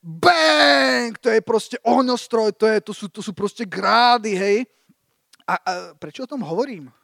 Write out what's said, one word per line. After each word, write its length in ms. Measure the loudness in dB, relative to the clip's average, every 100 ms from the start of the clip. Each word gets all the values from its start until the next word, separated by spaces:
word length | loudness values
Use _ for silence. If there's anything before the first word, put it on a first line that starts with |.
bang! 1120 | -14 0 2 4 4 4 4 4 2 0 -2 -4
To 100 | 0
je 120 | 0
proste 340 | 2 -2 -2 -4
ohňostroj, 720 | 0 2 2 -2 -2 0 0 0
to 100 | 2
je, 100 | 2
to 120 | -2 -12
sú, 100 | -12
to 80 | -12
sú 160 | -12 -6
proste 320 | -8 -6 -10
grády, 640 | -4 2 4 6 4 0 -2
hej? 220 | 2 0 -2 _ _ _ _ _ _ _ -6
A, 40 | -4
a 120 | -4 -6 -8 -14
prečo 260 | -16 -12
o 60 | -10
tom 160 | -8 -6
hovorím? 420 | -4 -4 -6 -16 _